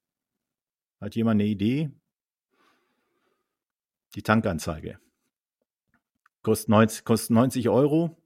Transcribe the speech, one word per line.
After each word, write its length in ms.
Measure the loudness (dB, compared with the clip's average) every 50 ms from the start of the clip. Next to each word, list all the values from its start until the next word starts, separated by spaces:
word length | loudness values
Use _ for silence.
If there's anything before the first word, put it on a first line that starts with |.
| _ _ _ _ _ _ _ _ _ _ _ _ _ _ _ _ _ _ _ _
Hat 160 | -16 -10 -6
jemand 240 | -2 -2 0 2 2
eine 100 | 0 0
Idee? 400 | -2 -2 -2 -2 -2 -2 -4 -6 -10 _ _ _ _ _ _ _ _ _ _ _ _ _ _ _ _ _ _ _ _ _ _ _ _ _ _ _ _ _ _ _ _ _ _ _ _ _ _ _ _ _ _ _ -18
Die 60 | -10
Tankanzeige. 800 | 0 0 0 2 2 -2 -6 -6 -6 -8 -10 -10 -10 -14 -16 -16 _ _ _ _ _ _ _ _ _ _ _ _ _ _ _ _ _ _ _ _ _ _ _ _ _ _ _ _
Kostet 260 | _ -2 -2 -2 2 4
neunzig, 380 | 4 6 6 4 0 -8 -2
kostet 240 | -2 -2 -2 0 0
neunzig 400 | 2 2 2 2 0 -2 -2 0
Euro. 480 | 2 2 2 2 2 0 -2 -2 -6 _ _